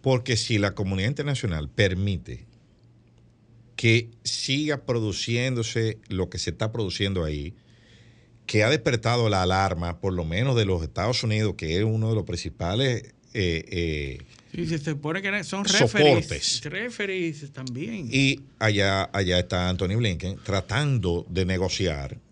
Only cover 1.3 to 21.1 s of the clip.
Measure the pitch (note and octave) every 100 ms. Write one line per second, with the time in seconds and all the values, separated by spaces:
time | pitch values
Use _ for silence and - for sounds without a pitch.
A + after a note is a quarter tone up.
1.3 | C3+ A2+ D#2+ D2+ - G2 F2+ G2+ F2+ -
2.3 | A#1+ - - _ _ _ _ _ _ -
3.3 | _ _ - - - A#2+ A2+ A#2 - -
4.3 | - - C3+ D3+ C#3+ - A#2+ G#2+ F#2+ -
5.3 | A#2+ B2+ B2 A2+ A#2 A2+ - - F#2 F2+
6.3 | F2+ - D#2 A2+ A#2 G2+ - G2+ F#2 D#2+
7.3 | D2 D2 - _ - - - - - _
8.3 | - - A2+ G#2+ D3 D3 A#2+ A#2 A#2+ A2+
9.3 | G2 F2+ F#2 F#2+ F2 E2+ E2+ G2 F2+ D#2+
10.3 | F2+ C3 A#2+ G2 F2+ D#2+ - G2+ A#2+ A2+
11.3 | G#2+ G#2+ - D#2 E2+ A2 A2 A2 A2 E2
12.3 | F2 - - E2+ G#2+ C3+ A#2 - _ _
13.3 | A#2 F#2 E2 - F2+ E2+ D2+ C#2 B1+ -
14.3 | - - - E3 D#3+ D3 D3 D3+ F3 G3
15.3 | G#3 D#3+ F#3+ G3 F#3+ A#3 G#3 D3+ B2 -
16.3 | - - - D3+ F3+ A#3+ A#3+ G3+ F#3 E3+
17.3 | D3 C#3+ C#3+ C3 B2 F#3+ A3+ C3 C3 C3+
18.3 | C#3 - - A2 G#2 G2 G2 F#2+ G2 F#2
19.3 | F2+ F2 F2+ F2+ F2+ F#2 A2 A#2 E2+ F#2
20.3 | G2 - G2 - A#2 D3 B2+ F2+